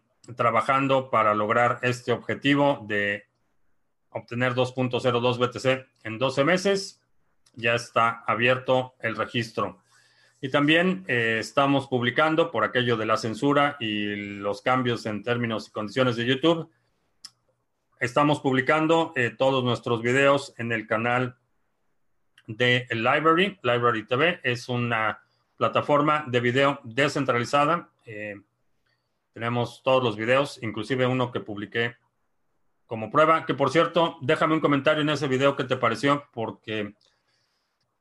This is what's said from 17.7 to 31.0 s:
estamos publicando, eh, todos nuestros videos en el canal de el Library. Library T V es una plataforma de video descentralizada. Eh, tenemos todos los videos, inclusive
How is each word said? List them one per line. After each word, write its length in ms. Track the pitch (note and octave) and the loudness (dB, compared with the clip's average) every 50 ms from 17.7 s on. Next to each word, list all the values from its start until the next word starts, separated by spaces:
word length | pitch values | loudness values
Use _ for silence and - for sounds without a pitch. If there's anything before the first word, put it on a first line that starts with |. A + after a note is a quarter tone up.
| _ _ _ _ _ - | _ _ _ _ _ -6
estamos 400 | B2+ A#2+ - D3+ C#3+ D3+ C#3+ C#3+ | -6 -2 2 2 2 4 2 0
publicando, 720 | - C#3 C3 B2+ B2+ D3+ D3+ D#3 D#3+ D#3 E3 E3 D#3+ D#3+ - | 0 0 0 2 2 2 2 2 2 4 4 2 2 0 -2
eh, 160 | C3 A#2+ A2+ G#2+ | -2 -2 -2 -2
todos 280 | - C3+ C3+ C3+ C3 B2 | 0 0 2 2 2 0
nuestros 400 | B2 A2+ - - A#2+ A#2+ A2 A2+ | 0 -2 -2 -2 -2 -2 0 0
videos 500 | A#2+ B2+ C#3 C#3 C#3 C#3+ C#3 C#3 - - | 0 2 4 4 4 4 2 0 -6 -12
en 160 | - A#2 A#2 A#2 | -10 -6 -4 -4
el 120 | A2 G#2+ | -6 -4
canal 520 | - A2+ A2 A#2 A#2+ A#2+ B2+ B2+ B2 - _ _ _ _ _ _ _ _ _ _ _ _ _ _ _ _ _ _ _ _ _ _ | -2 -2 -2 0 0 0 0 -2 -4 -6 _ _ _ _ _ _ _ _ _ _ _ _ _ _ _ _ _ _ _ _ _ _
de 400 | - A2 A2 B2 B2 B2 B2 B2 - | -12 -4 0 2 2 2 2 0 -2
el 120 | A#2 A2+ A2+ | -4 0 0
Library. 540 | B2 C#3+ D3+ D3+ D#3+ E3 F3 G3 G3+ G3 - - | 2 2 2 4 4 4 4 2 0 -2 -2 -2
Library 420 | A#2+ A#2+ A#2+ A#2+ A#2+ A2+ A2 A2 | 0 2 2 2 2 0 0 -2
T 100 | - B2+ | -2 0
V 260 | C3 D#3 F3 F3 - - | 0 2 0 0 -2 -4
es 260 | B2+ A#2+ A#2+ - - | -4 -4 -4 -6 -6
una 540 | B2 A#2+ A#2+ A#2+ A#2 A2 A2 G#2 - - _ _ _ _ _ _ _ | -4 -4 -2 -2 -2 -2 -2 -2 -4 -6 _ _ _ _ _ _ _
plataforma 680 | - A#2+ A2+ - A#2+ - - D3 C#3+ D3 D#3 D3+ D3+ D3+ | -2 -2 0 0 0 2 2 2 2 4 2 0 0 -2
de 120 | B2+ A#2+ B2 | -2 -2 0
video 400 | A#2+ B2 A#2+ C#3 C#3 C#3+ C#3 - - | 0 2 2 2 2 2 0 -2 -8
descentralizada. 1080 | A2+ A2 C3+ D3 C#3+ - D3+ C3 B2+ A#2+ A#2+ A#2+ - - C#3+ D3 D3+ E3+ F3 - - _ _ _ | -6 -2 0 0 0 0 0 0 0 0 -2 0 0 2 2 2 2 0 -2 -4 -10 _ _ _
Eh, 300 | A#2 G#2+ G#2 G#2+ G#2 G2+ G2+ - _ _ _ _ _ _ _ _ _ _ _ _ _ _ _ _ _ - | -16 -14 -12 -12 -12 -12 -14 -18 _ _ _ _ _ _ _ _ _ _ _ _ _ _ _ _ _ -12
tenemos 480 | A2 A2+ A#2 B2 B2 A#2 - - - | -6 -4 -2 -2 -2 -2 -4 -6 -4
todos 220 | - C3 C3 B2+ B2 | 0 2 4 4 4
los 140 | A#2 G2+ | 0 -2
videos, 440 | G#2+ A2 A#2+ B2+ C3+ C#3+ C#3 - - | -2 0 2 2 2 2 0 -6 -8
inclusive 460 | A#2+ G#2+ - A2 G#2 A2+ C3+ B2+ | -8 -8 -6 -6 -6 -4 -2 0